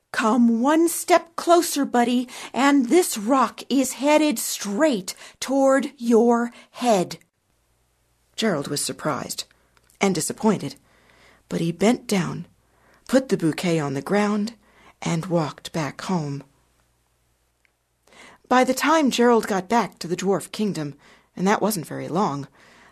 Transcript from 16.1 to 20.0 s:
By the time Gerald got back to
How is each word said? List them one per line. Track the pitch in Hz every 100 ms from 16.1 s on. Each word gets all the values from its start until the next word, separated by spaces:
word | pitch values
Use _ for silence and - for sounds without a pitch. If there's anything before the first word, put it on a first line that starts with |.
| 180 147 139 - _ _ _ _ _ _ _ _ _ _ _ _ _ _ _ _ - - - _
By | 247
the | 247 254
time | 277 320 269
Gerald | - 240 233 220
got | 196 185
back | 233 190
to | -